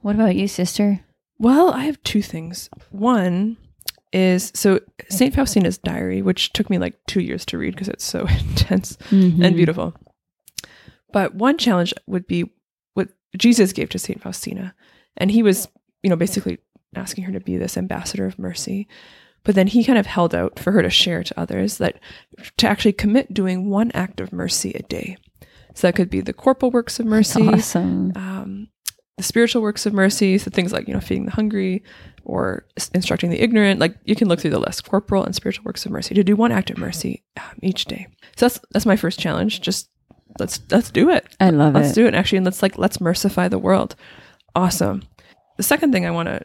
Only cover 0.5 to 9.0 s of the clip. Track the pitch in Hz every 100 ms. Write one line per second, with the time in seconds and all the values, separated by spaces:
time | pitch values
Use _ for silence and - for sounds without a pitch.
0.5 | - 180 - 208 196 - _ _ _ 226
1.5 | 269 349 254 277 285 - 214 202 165 165
2.5 | 180 - - _ 196 226 240 180 175 208
3.5 | 233 _ _ - - _ 185 185 180 185
4.5 | - 202 190 - _ - 190 254 269 269
5.5 | - 175 185 - - - - 196 90 -
6.5 | - 104 92 90 - - 202 175 - -
7.5 | - - 185 190 - - - - - -
8.5 | - - 185 - -